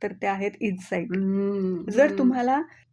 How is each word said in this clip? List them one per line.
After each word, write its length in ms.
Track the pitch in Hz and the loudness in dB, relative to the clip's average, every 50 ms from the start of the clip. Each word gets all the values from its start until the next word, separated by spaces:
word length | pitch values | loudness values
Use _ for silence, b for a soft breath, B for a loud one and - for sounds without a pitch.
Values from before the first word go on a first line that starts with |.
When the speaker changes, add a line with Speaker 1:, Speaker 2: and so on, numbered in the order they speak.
| - | -8
Speaker 1:
तर 80 | 202 | -10
त्या 200 | 190 - - 196 | -6 -4 -4 -2
आहेत 200 | 190 190 196 208 202 - | -2 -2 -2 -4 -4 -4
इन्साईट. 460 | - 208 185 185 - - 190 175 170 - 180 | -4 -4 -4 -4 -6 -4 -4 -4 -2 -2 -2
Speaker 2:
हम्म, 760 | 190 196 190 196 196 196 196 202 196 185 185 180 170 185 202 | -2 0 0 0 0 0 0 0 -2 -2 -2 -2 -4 -6 0
Speaker 1:
जर 160 | 202 247 285 | 4 4 4
Speaker 2:
हम्म. 120 | 302 - | 4 4
Speaker 1:
तुम्हाला 440 | - 262 247 262 247 240 254 262 294 320 b b b b _ | 2 2 2 2 2 2 0 0 0 -2 b b b b _